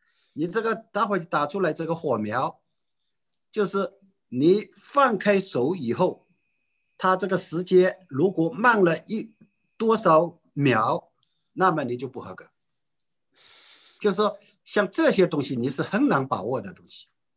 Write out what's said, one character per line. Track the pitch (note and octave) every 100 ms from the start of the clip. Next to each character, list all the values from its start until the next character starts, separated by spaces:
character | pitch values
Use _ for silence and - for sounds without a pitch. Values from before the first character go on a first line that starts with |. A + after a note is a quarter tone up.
| _ _ _
你 | - E3+
这 | G#3+
个 | A3+
打 | A3 - - G#3+
火 | G3
机 | E3
打 | D#3 D3
出 | G3+
来 | F3
这 | D#3 D#3+
个 |
火 | E3 D#3 A2+
苗， | G#2+ A#2 D#3 - _ _ _ _ _ _ _ _ _
就 | A3 G3
是 | G3 F#3 - _ _ _
你 | B2 D#3 G3+ G#3
放 | - - C#4+ C4 G3+
开 | G#3 G3
手 | F#3+ C3 C3 F3
以 | A#2
后， | A2+ F3+ - _ _ _ _ _ _ _ -
它 | F#3 F#3
这 | F#3
个 | F3+
时 | - D#3+
间 | F3+ F#3 F#3 - _
如 | C3 F#3
果 | F3 E3
慢 | E3 B3 A3
了 | F3 -
一， | - G#3+ - _ - _ _ -
多 | A3+ A3
少 | G3 D#3 E3+ - _
秒， | C#3+ C#3 A2 A#2+ E3 - _ _ _ _
那 | B2+ F#3
么 | D#3
你 | B2 B2
就 | C3
不 | A2+
合 | F2+
格。 | F2+ E2 _ _ _ _ _ _ _ _ _ - - - - _ _
就 | G#3
是 | F3+
说， | G#3 G#3 - _
像 | - G#3+ F#3+
这 | - D#4
些 | G3 F3
东 | D3
西 | C#3 B2+
你 | B2+
是 | -
很 | - G#3 C#4+
难 | D3 C3
把 | G2+
握 | G2+ B2+
的 | G2
东 | E2+ E2+
西。 | - - _ _